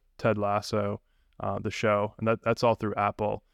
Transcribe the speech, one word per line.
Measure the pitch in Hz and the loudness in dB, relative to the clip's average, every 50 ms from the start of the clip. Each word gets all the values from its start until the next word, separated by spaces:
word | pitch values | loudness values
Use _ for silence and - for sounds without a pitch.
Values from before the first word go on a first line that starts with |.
| _ _ _ - | _ _ _ -2
Ted | - 117 107 104 | 2 2 2 2
Lasso, | 101 101 101 107 101 - - 107 101 101 101 - _ _ _ _ _ _ _ - | 2 0 0 0 -2 -2 -2 0 0 0 -4 -6 _ _ _ _ _ _ _ -8
uh, | - 104 98 101 | -6 -4 -4 -2
the | 101 107 | -4 -4
show, | - - - 107 104 104 101 104 - - | -4 0 2 2 2 2 2 -2 -4 -4
and | 110 113 | 0 0
that, | 113 110 | 0 0
that's | - 113 117 - - | 0 -2 0 2 2
all | 117 113 | 2 2
through | - - 107 101 | 2 0 -4 -2
Apple, | - 101 104 101 - 107 104 107 98 _ _ | 0 0 0 0 -2 -2 -2 -4 -4 _ _